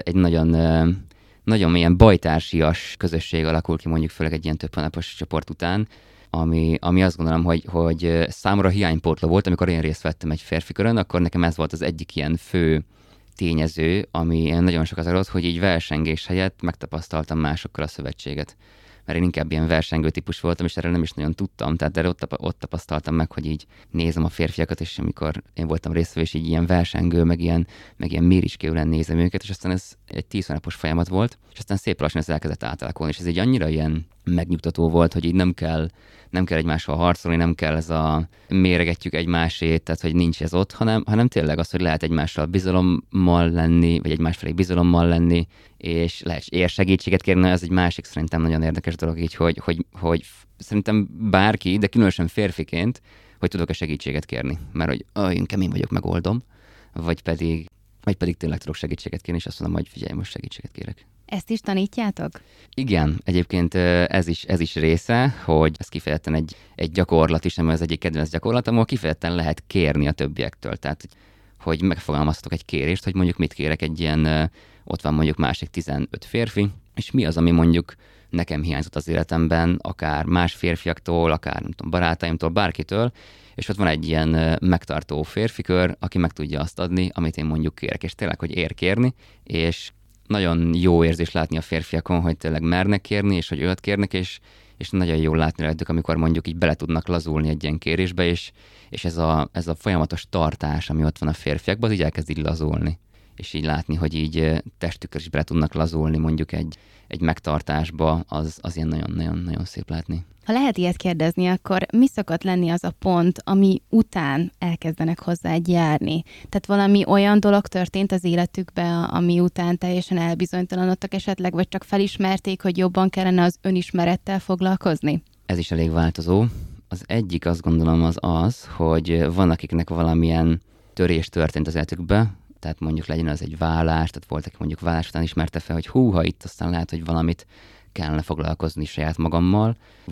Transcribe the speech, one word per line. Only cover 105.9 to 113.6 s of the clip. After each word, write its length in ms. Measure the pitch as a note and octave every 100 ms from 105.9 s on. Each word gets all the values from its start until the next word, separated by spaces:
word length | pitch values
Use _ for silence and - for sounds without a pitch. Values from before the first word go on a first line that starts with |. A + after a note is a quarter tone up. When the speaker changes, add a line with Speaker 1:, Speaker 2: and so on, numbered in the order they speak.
| D#2+ D#2 D#2
Speaker 1:
mondjuk 340 | D#2+ D#2 D#2
egy, 260 | D#2 D#2+ - _ - -
egy 140 | -
megtartásba, 1040 | D#2+ D#2+ - D2+ - D2+ D#2+ D#2+ D#2+ D#2+ -
az, 300 | D#2 D#2 -
az 140 | E2 E2
ilyen 120 | D#2+
nagyon-nagyon-nagyon 800 | D#2 D2+ E2 E2 E2 F2 D#2 F2+
szép 240 | - -
látni. 360 | E2 - E2 - - -
Speaker 2:
Ha 80 |
lehet 240 | A#3 C#4 G3
ilyet 200 | F3+ F3
kérdezni, 500 | F#3 E3 D#3+ F3+ F3+
akkor 380 | F#3 - F#3+ -
mi 160 | A3+ C4+
szokott 360 | - F#3+ E3+
lenni 260 | F#3+ F3+ E3+
az 140 | E3+
a 100 | E3+ -
pont, 420 | F#3+ F3 E3+ -
ami 380 | - G3